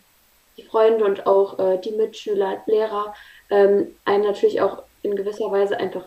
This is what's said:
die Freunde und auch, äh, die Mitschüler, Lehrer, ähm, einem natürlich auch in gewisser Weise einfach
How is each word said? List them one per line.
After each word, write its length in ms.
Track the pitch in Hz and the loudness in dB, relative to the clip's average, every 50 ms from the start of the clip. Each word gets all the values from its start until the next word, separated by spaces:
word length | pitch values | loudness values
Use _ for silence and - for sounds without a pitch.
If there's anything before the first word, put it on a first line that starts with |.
| _ _ _ _ _ _ _ _ _ _ _ | _ _ _ _ _ _ _ _ _ _ _
die 80 | - - | -20 -14
Freunde 400 | - - 220 220 220 226 220 208 | -4 0 4 4 4 4 2 2
und 220 | 196 196 - - | 0 0 -2 0
auch, 320 | 196 196 196 196 196 - - | 2 4 4 2 0 -2 -2
äh, 200 | 190 185 185 185 | 0 0 0 -2
die 140 | - 220 | -2 -6
Mitschüler, 680 | 214 214 220 214 - - - 220 202 196 196 190 - - - | -2 -2 -4 -4 -4 -12 -8 -4 -2 -2 -2 -2 -4 -6 -2
Lehrer, 480 | 220 214 214 220 220 208 208 208 208 - - - - - - _ - | 0 0 0 0 -2 -4 -6 -8 -8 -12 -18 -20 -20 -20 -20 _ 0
ähm, 380 | 202 202 196 196 202 202 - - - _ - | 4 4 6 6 4 2 0 -2 -8 _ -2
einem 200 | - 202 208 208 | 0 2 2 2
natürlich 360 | 202 196 - 440 427 - - | 0 0 2 0 0 2 2
auch 220 | 196 190 - - - _ _ _ | 0 -2 -2 -6 -18 _ _ _
in 140 | - 208 202 | -6 -4 -4
gewisser 340 | 196 190 208 208 - 214 196 | -4 -6 -8 -6 -6 -6 -2
Weise 280 | 196 196 202 196 - - | 0 0 0 0 -2 -4
einfach 260 | 190 185 - 185 - | -4 -6 -6 -10 -12